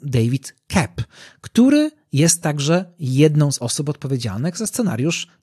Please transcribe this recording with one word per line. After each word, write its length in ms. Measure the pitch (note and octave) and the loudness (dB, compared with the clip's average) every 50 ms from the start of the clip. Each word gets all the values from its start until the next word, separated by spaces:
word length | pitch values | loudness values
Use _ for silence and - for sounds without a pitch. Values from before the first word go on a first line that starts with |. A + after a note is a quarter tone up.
David 520 | - C#3+ B2+ A#2+ A2+ A#2 C3 C3 - - - _ _ _ | -8 -2 0 0 2 2 0 -2 -6 -10 -18 _ _ _
Koepp, 300 | - C#3+ D3 - - - - - _ - - - _ _ | 0 0 0 0 -4 -8 -10 -10 _ -20 -20 -20 _ _
który 500 | - - - A3+ B3 C4+ D4 D4 D4+ D#4 D4+ _ _ _ | -20 -2 2 4 4 6 6 4 2 0 -4 _ _ _
jest 300 | - C3+ D#3+ E3+ E3+ - | 0 2 2 2 2 0
także 420 | - D#3 D3 D3 C#3 D3 E3 F3+ F#3+ F3 _ _ | -2 -4 -4 -2 0 0 0 0 0 -6 _ _
jedną 540 | D#3 B2+ B2+ C3+ D3+ D#3 D3 D3+ D3 C#3+ | -6 -2 2 4 4 4 6 4 2 2
z 60 | C3+ - | 0 -4
osób 300 | A#2+ A2+ - - D3 D3 | -6 -6 -6 -4 -4 -6
odpowiedzialnych 680 | C#3+ - - C3 C3+ B2+ A#2 A2 F#2 G#2+ C3+ F3 E3+ | -6 -6 -6 -6 -4 -4 -4 -6 -6 -4 -6 -6 -6
za 100 | F3 A3 | -6 -8
scenariusz 600 | G3+ - - A#3 F#3+ A2+ A2 C3 E3 E3 - - - _ _ | -6 -4 -2 -2 -2 -2 -2 -2 -2 -2 -4 -8 -12 _ _